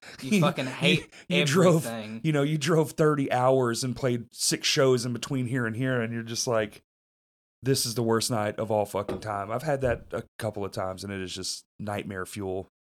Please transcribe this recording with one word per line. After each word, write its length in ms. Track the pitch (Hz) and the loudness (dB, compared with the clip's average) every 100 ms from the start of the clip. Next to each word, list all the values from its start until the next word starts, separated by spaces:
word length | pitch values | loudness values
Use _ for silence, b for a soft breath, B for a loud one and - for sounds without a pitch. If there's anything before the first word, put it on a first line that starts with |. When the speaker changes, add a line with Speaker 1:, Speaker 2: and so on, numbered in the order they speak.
| - | -20
Speaker 1:
<laughs> 140 | - | -10
Speaker 2:
you 80 | 131 | 0
Speaker 1:
You, 80 | 202 | 4
Speaker 2:
fucking 240 | 143 - 131 | 4 0 -6
Speaker 1:
you, 40 | |
Speaker 2:
hate 400 | - 139 156 - B B | 0 2 2 0 B B
Speaker 1:
you 160 | 147 | 0
drove, 420 | 143 180 175 160 120 | 4 6 6 6 0
Speaker 2:
everything. 340 | 113 107 113 | -6 -8 -4
Speaker 1:
you 100 | 160 | 0
know, 100 | 147 | 2
you 140 | 147 156 | 2 0
drove 340 | 139 160 143 | 2 2 2
thirty 380 | - 151 143 139 | 2 2 4 2
hours 520 | 123 127 131 120 113 | 4 4 4 4 0
and 120 | 127 117 | -4 -2
played 300 | 131 120 - | -2 -2 -6
six 340 | - - 156 - | -4 -2 0 0
shows 360 | 151 135 127 | 4 4 4
in 80 | 123 | 0
between 340 | 117 - 135 123 | -4 -4 -4 -2
here 200 | 131 113 | -2 -2
and 100 | 113 | -2
here, 240 | 131 127 | -2 0
and 120 | 113 | -2
you're 80 | 117 | -4
just 240 | 117 117 131 | -6 -4 0
like, 340 | 113 107 - _ _ _ _ _ _ _ _ | 0 0 -6 _ _ _ _ _ _ _ _
"This 220 | 127 131 | 0 0
is 100 | 120 | 0
the 80 | 117 | -2
worst 280 | 113 113 - | 0 2 0
night 280 | 113 104 - | -2 -2 -2
of 120 | 107 | 0
all 160 | 107 101 | 0 0
fucking 340 | 95 101 98 | -2 -4 -6
time." 300 | 107 101 98 | -6 -6 -4
I've 140 | 123 | -4
had 160 | 156 131 | -2 -2
that 220 | 127 117 - | 0 -2 -6
a 100 | 98 - - | -10 -10 -8
couple 260 | 107 101 | -6 -6
of 80 | 95 | -6
times, 320 | 107 95 92 | -6 -6 -6
and 80 | 98 | -8
it 80 | 95 | -8
is 140 | 90 | -8
just 300 | 95 90 - - - | -8 -8 -10 -12 -12
nightmare 460 | 104 104 - 92 92 | -8 -6 -6 -8 -8
fuel 420 | 104 95 95 - _ | -6 -6 -6 -8 _